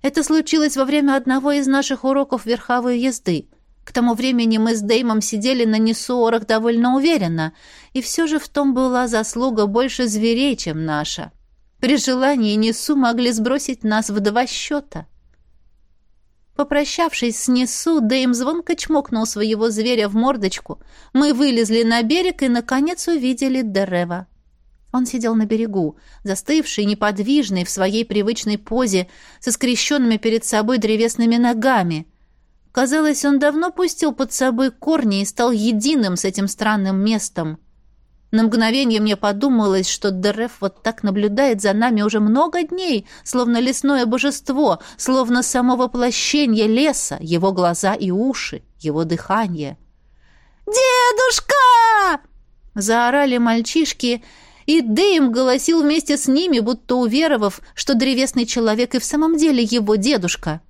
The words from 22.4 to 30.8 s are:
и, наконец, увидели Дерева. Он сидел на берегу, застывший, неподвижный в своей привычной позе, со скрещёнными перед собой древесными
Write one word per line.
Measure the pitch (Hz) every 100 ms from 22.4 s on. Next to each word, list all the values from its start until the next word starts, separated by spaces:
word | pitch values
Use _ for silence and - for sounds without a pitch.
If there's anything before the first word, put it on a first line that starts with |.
и, | 269
наконец, | 240 233 262 302 349 -
увидели | 330 254 247 269 262
Дерева. | 226 196 196 180 175 175 185 _ _ _ _ _ _ 254
Он | 247
сидел | 254 226 226
на | 214
берегу, | 220 226 196 156 - - -
застывший, | 202 190 - 311 - - 208
неподвижный | 208 208 196 208 294 214 190 175
в |
своей | - 190 214 226
привычной | 208 202 233 - 208
позе, | - 226 247 190 180 - - -
со | -
скрещёнными | - 247 240 - 294 240 214
перед | 226 220 -
собой | 214 214
древесными | 254